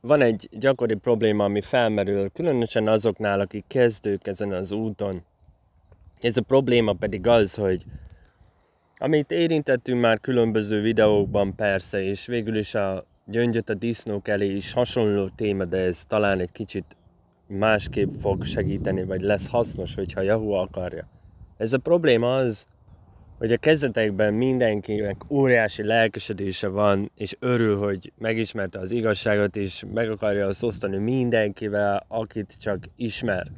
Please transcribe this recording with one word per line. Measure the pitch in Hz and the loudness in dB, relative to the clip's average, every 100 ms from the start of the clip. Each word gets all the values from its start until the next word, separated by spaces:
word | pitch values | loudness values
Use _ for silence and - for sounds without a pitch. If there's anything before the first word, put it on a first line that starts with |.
Van | 120 147 | 4 4
egy | 123 107 - | 4 2 -6
gyakori | 107 135 131 117 107 | -2 0 2 0 -2
probléma, | - 117 110 104 | 0 2 2 2
ami | 101 101 | 2 0
felmerül, | - 131 117 104 98 101 98 | 0 2 2 2 0 0 -2
különösen | - 170 127 113 117 110 | -2 0 0 0 0 2
azoknál, | 110 110 95 107 98 | 2 2 0 0 0
akik | 98 107 - | -2 -6 -6
kezdők | 135 120 107 107 98 - | 2 2 2 -4 -4 -4
ezen | 95 101 | -6 -4
az | 92 92 | -4 -4
úton. | 104 110 101 101 92 - _ _ _ _ _ _ - - _ | -4 -4 -4 -6 -6 -12 _ _ _ _ _ _ -20 -20 _
Ez | 120 113 | 0 0
a | |
probléma | 107 135 123 120 110 | 4 2 6 4 4
pedig | 92 104 95 98 | 0 -2 -2 4
az, | 120 101 - | 4 4 0
hogy | 98 92 - - - - _ _ _ _ _ _ _ _ | 0 0 -4 -18 -20 -20 _ _ _ _ _ _ _ _
amit | 135 156 143 | 0 0 0
érintettünk | 170 165 160 143 127 - 123 | -2 0 0 0 -2 0 2
már | 120 110 | 2 2
különböző | - 123 113 110 104 107 | 2 2 2 2 0 0
videókban | 107 110 107 104 98 101 98 92 | 2 4 6 6 2 0 -2 0
persze, | 104 95 - 101 | 0 0 -2 -4
és | 95 98 - | -2 -4 -4
végül | 120 107 110 | -4 -2 -2
is | 104 113 | -2 -2
a | 98 95 - _ - | -2 -4 -10 _ -6
Gyöngyöt | 110 117 117 - | 0 0 0 -2
a | |
disznók | 101 117 117 - 101 101 | -4 -4 -6 -6 -6 -2
elé | 104 101 98 | 0 0 -2
is | 95 | -4
hasonló | - 123 - 107 101 95 - | -2 -2 0 0 0 -2 -4
téma, | 107 98 92 | -2 -2 -2
de | 95 | 0
ez | 92 87 - | 0 -2 -2
talán | 110 104 95 | 0 2 0
egy | 90 | -2
kicsit | - 107 101 85 - _ _ _ _ _ | -8 -8 -8 -10 -20 _ _ _ _ _
másképp | 98 107 107 - - 98 | 0 2 2 0 -2 -2
fog | - 104 95 | -2 -2 -2
segíteni, | - - 98 98 - 95 | -2 -2 -2 -2 -2 -4
vagy | 92 92 | -2 -2
lesz | 98 101 - | 0 0 0
hasznos, | 120 117 - 90 - | -2 -2 -4 -8 -6
hogyha | 92 - | -6 -2
Jahua | 95 110 107 98 | 0 0 0 -2
akarja. | 92 - 90 82 - _ - - - _ | -2 -6 -8 -8 -16 _ -20 -20 -20 _
Ez | 113 | 0
a | 131 | 0
probléma | 151 175 160 117 120 131 | 2 2 4 4 4 2
az, | 127 107 - _ _ - - - - - | 0 -2 -10 _ _ -20 -20 -20 -20 -6
hogy | 113 | 0
a | 117 | 2
kezdetekben | 151 160 139 113 107 98 107 | 4 2 2 0 0 2 2
mindenkinek | 107 131 127 120 104 98 104 101 95 - | 4 2 2 2 0 -2 -4 -2 -6 -4
óriási | 143 135 120 110 - | 2 4 4 2 -2
lelkesedése | 104 113 113 104 - 98 98 92 104 | 0 2 2 0 -8 -6 -4 -4 -4
van, | 95 104 98 101 _ | 2 2 2 -2 _
és | 101 - | -10 -4
örül, | 127 123 113 101 | -2 2 2 2
hogy | 101 98 - _ | 0 -4 -8 _
megismerte | 110 113 110 110 95 95 | -4 -2 -2 -4 -6 -6
az | 92 | -4
igazságot, | 120 110 101 - 104 101 104 | -2 0 0 0 2 2 0
és | 98 - 101 | -6 -6 -6
meg | 104 117 | -4 -4
akarja | 107 107 101 98 | -2 -2 0 -2
azt | 98 | -2
osztani | 120 107 101 95 | -4 -2 -4 -2
mindenkivel, | 110 131 123 117 107 98 107 104 101 101 - | -2 0 2 2 0 -2 -4 -2 0 -2 -4
akit | 113 110 113 98 - | -8 -6 -8 -10 -10
csak | - 95 - - | -6 -6 -8 -8
ismer. | 120 - 120 92 85 | -8 -4 -4 -4 -6